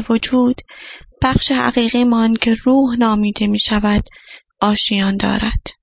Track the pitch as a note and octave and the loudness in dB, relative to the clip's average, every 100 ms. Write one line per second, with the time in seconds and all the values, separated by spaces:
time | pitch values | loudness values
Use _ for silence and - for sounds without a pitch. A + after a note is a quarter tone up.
0 | A3 A3+ - B3+ B3 B3+ - - - - | 2 -2 0 0 0 -2 -10 -20 -20 -20
1 | - - B3+ C4 - C4 B3 B3 A3+ A#3+ | -20 -4 0 0 0 0 0 0 0 2
2 | B3 A3+ A3+ A3+ A#3 A3+ B3+ C4+ C4 A#3+ | 2 2 2 0 0 0 2 2 2 0
3 | A3+ G#3+ G#3 - G#3 G#3 - G#3+ G#3 G#3 | 0 2 0 -2 -2 -2 0 0 0 0
4 | - - - - _ - G3+ G#3 - G3+ | -2 -12 -20 -20 _ -4 -2 0 -2 -2
5 | G3 G3 G3+ G3+ G#3+ - - - | -2 -2 -2 -2 -2 -4 -6 -20